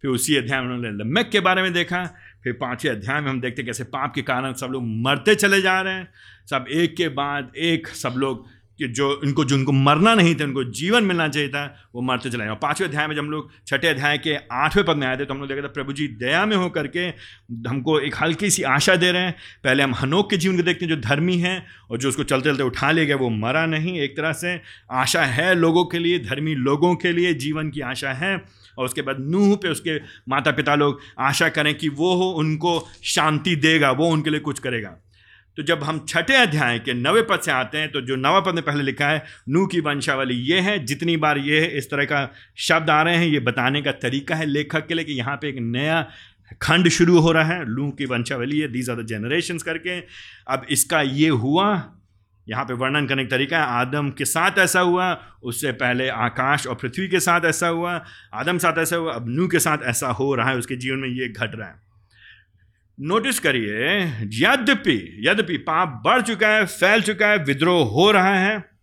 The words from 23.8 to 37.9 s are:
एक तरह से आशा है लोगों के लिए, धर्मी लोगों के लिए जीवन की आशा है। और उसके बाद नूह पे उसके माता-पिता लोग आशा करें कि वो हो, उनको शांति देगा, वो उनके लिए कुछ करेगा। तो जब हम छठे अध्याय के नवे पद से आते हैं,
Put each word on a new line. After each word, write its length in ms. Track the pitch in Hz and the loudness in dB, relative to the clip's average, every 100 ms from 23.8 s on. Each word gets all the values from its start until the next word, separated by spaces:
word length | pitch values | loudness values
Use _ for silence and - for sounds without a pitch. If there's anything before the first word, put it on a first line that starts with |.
| 160 175 | -2 -4
एक 160 | 143 117 | -4 -4
तरह 160 | 156 | -4
से 280 | 156 175 175 - - _ | -4 -6 -6 -10 -20 _
आशा 340 | 127 131 170 | -2 2 2
है 300 | 143 123 175 | 2 2 2
लोगों 300 | 180 165 165 | 4 4 4
के 140 | 175 170 | 2 0
लिए, 200 | 170 175 | 0 -2
धर्मी 360 | 110 135 156 | -2 -4 -2
लोगों 420 | 151 127 147 175 175 | -2 0 2 2 2
के 160 | 180 | 0
लिए 220 | 170 175 | 0 0
जीवन 360 | 156 135 151 156 | 0 -4 -4 -6
की 100 | 139 | -6
आशा 320 | 123 131 143 | -8 -6 -6
है। 320 | 127 180 190 - _ - - | -4 -4 -4 -8 _ -20 -6
और 60 | |
उसके 180 | 127 139 | -6 -4
बाद 140 | 135 135 | -6 -6
नूह 360 | 139 180 202 202 | -2 4 4 4
पे 120 | 190 | 0
उसके 300 | 151 165 156 - - - | -4 -4 -6 -8 -18 -4
माता-पिता 460 | 135 143 147 143 | 0 0 0 2
लोग 260 | 147 143 139 - - | 4 2 0 -10 -4
आशा 300 | 123 151 165 | -2 2 0
करें 260 | 156 147 | 2 -2
कि 140 | 147 160 | 0 -4
वो 260 | 139 170 | 0 0
हो, 160 | 180 185 | 2 0
उनको 580 | 175 156 156 165 170 - - | 0 -2 0 0 -2 -4 -12
शांति 520 | - - 151 151 151 165 | -4 0 2 2 0 2
देगा, 340 | 156 160 143 | 4 4 4
वो 180 | 131 165 | 4 2
उनके 220 | 160 151 | 2 0
लिए 100 | 151 | -4
कुछ 180 | 151 135 | -4 -6
करेगा। 380 | 131 120 101 85 _ _ _ - _ - | -4 -6 -8 -16 _ _ _ -20 _ -10
तो 60 | |
जब 200 | 147 165 | -2 -2
हम 240 | 143 160 - | -2 -6 -4
छठे 260 | 165 170 | -4 2
अध्याय 440 | 269 233 151 127 120 | 4 4 2 0 0
के 160 | - | -2
नवे 280 | 123 127 208 | -2 2 2
पद 180 | 226 196 | 2 -2
से 100 | - | 0
आते 280 | 131 151 151 | -2 -2 -4
हैं, 140 | 156 | -4